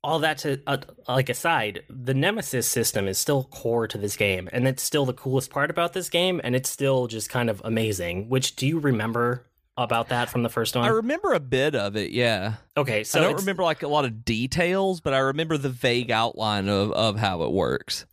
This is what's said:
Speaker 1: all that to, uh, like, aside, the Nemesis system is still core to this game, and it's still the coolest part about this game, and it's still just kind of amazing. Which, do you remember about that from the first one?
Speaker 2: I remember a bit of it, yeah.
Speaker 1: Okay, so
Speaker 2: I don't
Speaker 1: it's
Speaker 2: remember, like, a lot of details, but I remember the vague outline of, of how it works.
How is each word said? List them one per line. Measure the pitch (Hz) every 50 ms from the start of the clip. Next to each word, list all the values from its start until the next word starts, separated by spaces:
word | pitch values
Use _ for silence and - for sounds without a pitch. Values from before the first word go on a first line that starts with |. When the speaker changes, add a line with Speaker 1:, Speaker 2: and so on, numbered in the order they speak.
| -
Speaker 1:
all | 143 160 156
that | 147 156 151 143
to, | - 151 135 139 -
uh, | - 139 139 - - - - -
like, | - 123 135 131 131
aside, | 120 - - 170 165 139 110 104 98 - - _
the | - 131 120 127 135
Nemesis | 135 147 190 214 226 - - - 123 113
system | - - 120 110 - - 107 98
is | 95 95 -
still | - - 147 135 131
core | - - - - 117 117 117 113
to | 104 - 107
this | 101 101 -
game, | - 107 101 95 92 90 92
and | - 123 123
it's | 131 131 135
still | - - - 147 139
the | 131
coolest | - - - 135 131 131 123 -
part | - 143 143 147
about | 147 175 170 170
this | - 190 170 -
game, | - 170 180 185 180 165
and | - 123 123
it's | 127 131 -
still | - - 139 135 135 127 123
just | 120 110 110 104 -
kind | - 127 117 117
of | 107 101 -
amazing. | 113 113 113 110 110 101 95 90 85 87 92 104 117
Which, | 131 131 127 - -
do | - 131
you | 139 160 165
remember | 147 143 123 107 107 117 117 120 120 120 123 123 _ _ _ _ _ _ _
about | - 123 117 117 113 117 -
that | 127 120 120 -
from | - 123
the | 117 117
first | - 120 113 - -
one? | 127 120
Speaker 2:
I | 220
remember | 220 220 220 240 302 349 - 370
a | 254 165
bit | 143 127 135 131 135 156 147
of | 120 101 101 101
it, | 107 98 -
yeah. | - 123 123 117 110 95 95 110 110 - - _ _
Speaker 1:
Okay, | 151 143 127 113 107 107
so | - - 165
Speaker 2:
I |
don't | 160 190 -
Speaker 1:
it's | -
Speaker 2:
remember, | 190 196 190 170
like, | 180 165 151 - -
a | 147
lot | 147 151 139
of | 123 110 110 117
details, | - 117 110 120 131 - 165 175 175 185 196 196 190 185 165
but | _ 151 135
I | 135
remember | 135 135 135 156 165 160 160
the | 143 139 135
vague | 127 120 - 127 120 123 123 120
outline | 113 110 113 117 - - 110 107 104 101 95 101
of, | 104 98 101 107
of | - - 113 110 101 110
how | 104 98 92 82
it | 80 58
works. | 76 95 80 62 67 - - - - - - _